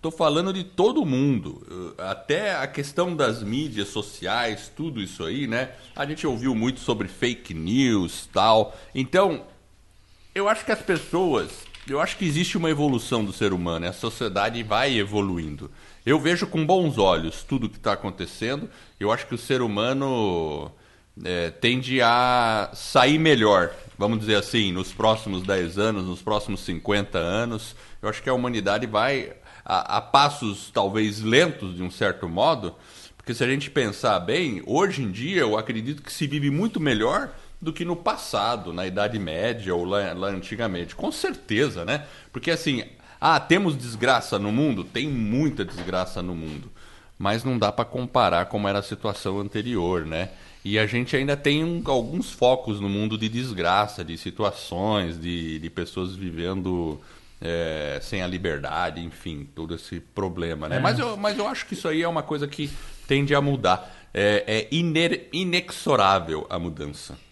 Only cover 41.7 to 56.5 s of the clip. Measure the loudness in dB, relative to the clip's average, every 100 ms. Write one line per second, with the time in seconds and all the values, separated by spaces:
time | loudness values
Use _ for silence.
41.7 | 0 -4 -4 -6 -18 -14 -8 -2 0 0
42.7 | -2 -4 -14 -20 0 4 4 6 4 4
43.7 | 0 -6 0 4 4 4 -2 0 2 2
44.7 | 0 -2 -4 -2 -2 0 2 0 0 -6
45.7 | -6 -4 -2 -2 -4 -6 -6 -8 -10 -12
46.7 | -18 -20 -20 -20 -4 0 0 0 2 2
47.7 | 0 -4 -4 -2 4 4 4 0 0 0
48.7 | 0 -2 -6 -4 -4 -4 -4 -4 -4 -2
49.7 | 0 0 0 -2 -4 -6 -10 -20 -12 0
50.7 | 2 2 0 0 0 0 0 2 2 0
51.7 | -4 0 0 0 -4 -6 2 4 4 0
52.7 | -4 -2 0 0 0 -2 -2 -4 -2 2
53.7 | 4 2 -2 -10 -8 -10 -2 -2 -2 -8
54.7 | -4 0 0 -2 -4 -4 -4 -4 -6 -8
55.7 | -8 -8 -4 -6 -6 -8 -6 -4